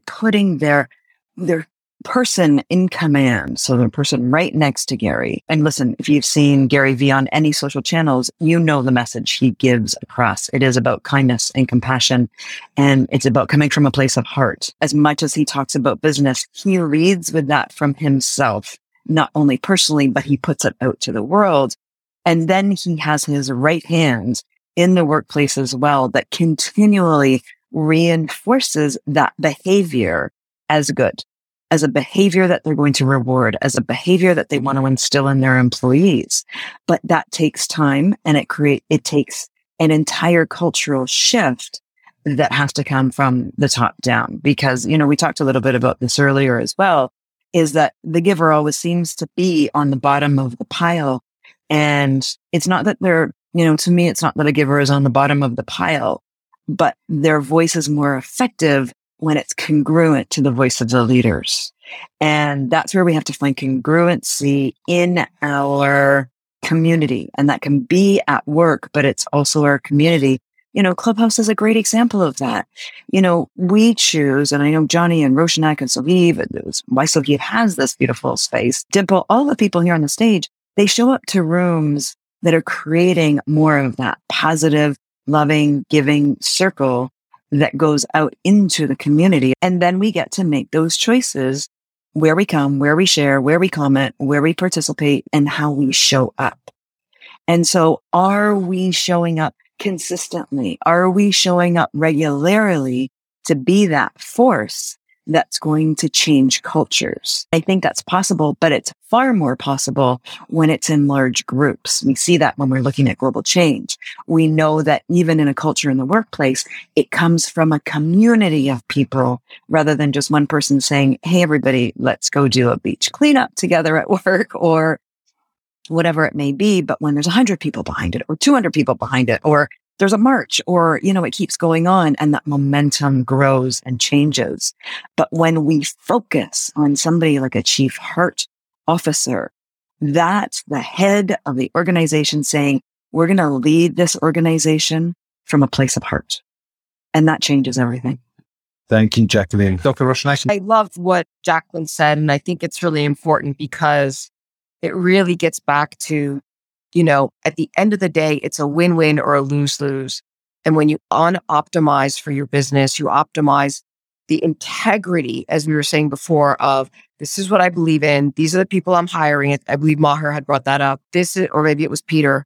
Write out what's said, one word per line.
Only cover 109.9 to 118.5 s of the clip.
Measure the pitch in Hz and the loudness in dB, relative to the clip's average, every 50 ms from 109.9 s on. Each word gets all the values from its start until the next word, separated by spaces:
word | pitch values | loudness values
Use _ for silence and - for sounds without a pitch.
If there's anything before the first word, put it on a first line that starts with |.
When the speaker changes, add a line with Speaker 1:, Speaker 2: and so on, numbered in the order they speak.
| 120 135 135 127 127 120 - - - - - | -2 0 0 0 0 -2 -6 -14 -20 -20 -12
Speaker 1:
when | - - 160 156 156 | -4 0 2 2 2
it's | 147 - - - | 2 0 -2 0
in | 156 147 143 | 2 2 2
large | 143 139 139 135 127 123 - - | 2 2 0 0 0 -2 -4 -6
groups. | - 123 131 147 135 - - - - - - - | -4 -2 0 0 0 -2 -4 -6 -6 -6 -2 -2
We | 139 131 | -2 -2
see | - - - 175 | 0 0 0 2
that | 151 151 127 - | 2 2 0 0
when | - 139 131 | -2 -2 -2
we're | 131 131 | -2 0
looking | 120 143 139 - 139 123 | -2 -2 0 0 0 0
at | - | 0
global | - 131 131 117 113 - | -2 -4 -4 -4 -4 -4
change. | - - 175 175 156 127 - - - - - - - - - - | 0 0 2 2 2 0 -2 -6 -10 -12 -12 -14 -18 -18 -14 -6
We | - 165 160 160 | 0 2 2 2
know | 156 156 156 156 156 156 156 | 2 2 2 2 2 0 0
that | 151 156 147 - - - | 0 0 -2 -2 -2 0
even | 170 175 170 160 165 156 | 0 2 2 2 2 2
in | 151 | 2
a | 143 131 | 0 -2
culture | - 156 156 147 - - 143 | -2 -2 -2 -2 -2 -2 -2
in | 131 | -2
the | 131 131 | -2 0
workplace, | 135 196 226 220 - - - 147 131 131 - - - - - - _ _ | 0 0 -2 -2 -4 -4 -2 -2 -2 -2 -4 -6 -10 -14 -18 -20 _ _
it | 156 135 - | -2 -2 0
comes | - - 170 170 170 160 - - | -2 0 2 2 2 2 0 -4
from | - 165 160 156 | -2 0 0 0
a | 151 147 | 0 -2
community | - - - 151 151 160 170 196 226 233 233 226 208 175 | -4 -6 -4 -4 -2 2 2 4 4 4 4 4 2 2